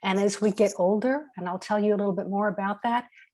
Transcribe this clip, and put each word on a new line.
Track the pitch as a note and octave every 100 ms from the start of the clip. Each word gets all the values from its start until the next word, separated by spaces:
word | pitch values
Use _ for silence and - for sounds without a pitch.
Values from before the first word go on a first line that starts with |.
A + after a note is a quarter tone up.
And | G3 F#3+
as | G3+ G3+
we | G#3+
get | G3 G#3 -
older, | F3+ G#3 B3 C#4 D4+ -
and | F3
I'll | F#3
tell | - G#3+
you | G#3
a | G#3
little | G3+
bit | F#3 G3
more | G3 G#3
about | G3 G3 G3+
that, | A#3+ A#3 B3 _ -